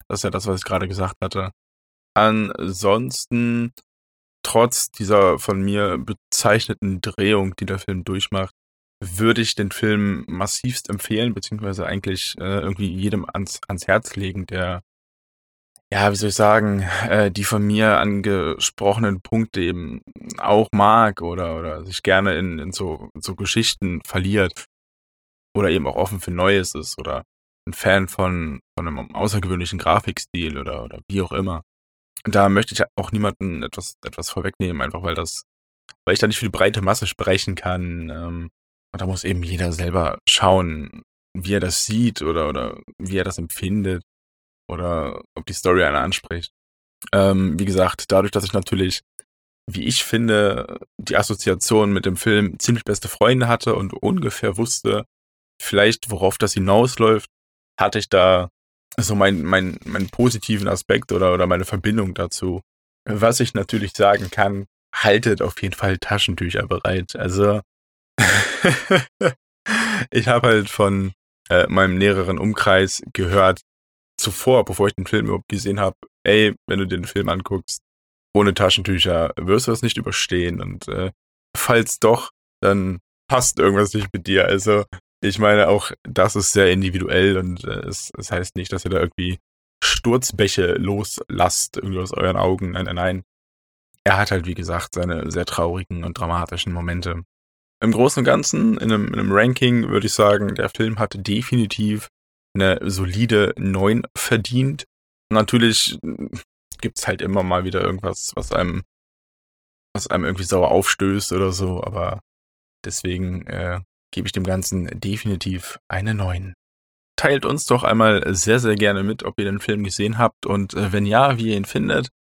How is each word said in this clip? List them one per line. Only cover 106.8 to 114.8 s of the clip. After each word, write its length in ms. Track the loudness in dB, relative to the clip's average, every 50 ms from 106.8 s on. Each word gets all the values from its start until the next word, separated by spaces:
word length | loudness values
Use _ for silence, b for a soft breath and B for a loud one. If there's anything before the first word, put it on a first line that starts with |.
| -8 -8 -6 -6 -4 -4
halt 140 | -4 -4
immer 200 | -2 -2 0 0
mal 220 | 0 2 0 0 0
wieder 160 | 0 -2 0
irgendwas, 520 | 0 0 -2 -4 -4 -6 -6 -6 -8 -8 -8
was 180 | -8 -6 -2
einem, 300 | -2 0 0 -2 -4 -6 -8 _ _ _ _ _ _ _ _ _ _ _ _ _ _ _ _ _ _ _ _ _ -10
was 140 | -8 -6 -4
einem 160 | -2 -2 -2
irgendwie 200 | -2 -4 -4 -4
sauer 260 | 0 2 2 4 4
aufstößt 640 | 2 2 2 0 0 0 0 0 0 -2 -2 -2
oder 200 | -2 -2 0 -2
so, 300 | -2 -2 -4 -4 -4 -4
aber 380 | -6 -6 -6 -4 -4 -6 -6 -8 -12 _ _ _ _ _ _ _ _ _ _ _ -12
deswegen, 640 | -10 -8 -6 -6 -4 -4 -4 -4 -6 -6 -8 -10
äh, 340 | -8 -8 -6 -6 -6 -6 -8 -10 _ _ _ _ -12
gebe 140 | -8 -8 -6
ich 60 | -6
dem 120 | -4 -4 -2
Ganzen 440 | -2 -2 -2 -2 -2 -4 -4